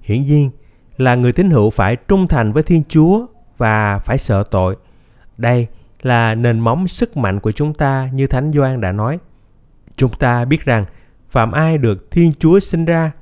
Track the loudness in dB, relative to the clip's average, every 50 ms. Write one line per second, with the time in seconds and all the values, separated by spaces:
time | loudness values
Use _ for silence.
0 | -4 -4 -4 -2 0 2 2 2 2 0 -2 -10 _ _ _ _ _ _ -6 -2
1 | 0 2 2 2 2 2 2 2 2 2 4 4 2 2 2 0 0 0 -2 -4
2 | 0 0 0 2 2 0 0 0 0 0 0 -2 0 2 0 0 0 2 2 2
3 | 4 4 2 0 -2 -8 _ _ -20 -20 _ -4 -2 0 0 0 0 0 -2 -4
4 | -2 -2 -4 -2 0 0 0 0 0 0 -2 0 0 -2 -4 -6 _ _ _ _
5 | _ _ _ _ _ -20 _ -4 -2 0 0 0 -2 -4 -10 -20 -20 -20 _ _
6 | -2 0 0 2 2 0 -2 0 0 0 0 0 0 0 0 0 -2 -4 -2 -4
7 | -4 -4 -2 -4 -2 -2 -2 -2 -4 -4 -4 -2 -4 -4 -2 -2 -2 -2 -2 -2
8 | -4 -4 -4 -4 -2 -2 -2 -2 -2 0 0 0 0 0 -2 -4 -4 -4 -4 -2
9 | -4 -4 -6 -8 -12 _ -20 _ _ _ _ _ _ _ _ _ _ -20 -2 -2
10 | -2 -2 0 0 0 0 0 0 0 0 -2 -2 0 -2 0 0 -2 -6 -10 -20
11 | -20 _ _ _ _ -4 -2 0 0 0 0 0 0 0 0 0 0 0 -2 -2
12 | -8 -4 2 2 4 4 2 2 2 4 4 4 2 0 -4 -2 0 0 0 0
13 | -2 -4 -6 -10